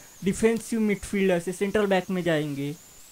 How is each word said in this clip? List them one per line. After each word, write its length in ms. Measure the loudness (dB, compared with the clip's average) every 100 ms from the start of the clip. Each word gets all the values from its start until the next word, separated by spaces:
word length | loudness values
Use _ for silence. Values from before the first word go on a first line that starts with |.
| -14 -6
defensive 560 | -4 2 2 2 -2 0
midfielder 580 | 0 0 -2 0 2 2
से 120 | 0
central 340 | -4 -2 0 2
back 240 | 2 0
में 120 | -2
जाएंगे। 520 | 0 0 0 -4 -6 -8 -14 -20 0